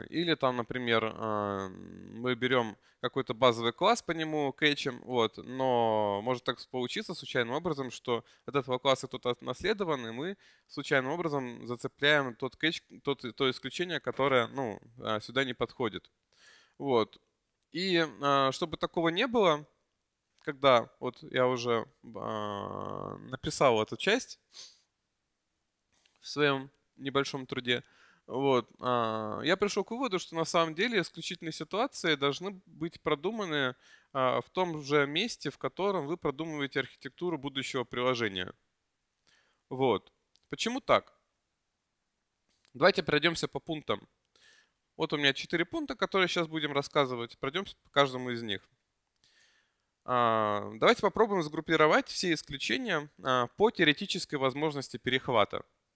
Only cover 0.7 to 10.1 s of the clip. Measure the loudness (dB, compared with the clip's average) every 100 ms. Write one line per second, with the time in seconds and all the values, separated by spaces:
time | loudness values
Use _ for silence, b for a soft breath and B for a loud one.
0.7 | -4 2 2 2 -2 -4 -2 -2 -2 -6
1.7 | -10 -16 -16 -16 -6 -2 0 2 2 0
2.7 | -6 b b -6 -4 -4 4 4 4 2
3.7 | 2 2 2 0 -4 -2 -2 -2 0 0
4.7 | 0 -4 -8 -2 2 2 0 -10 -4 0
5.7 | 2 2 2 2 0 -2 -4 -4 -6 -6
6.7 | -6 -4 -4 -8 -10 -4 -2 0 -2 -2
7.7 | -4 -6 -8 -2 -2 b b -6 -4 0
8.7 | 0 2 2 0 -6 -4 -4 -6 -4 -2
9.7 | -2 -2 -4 -4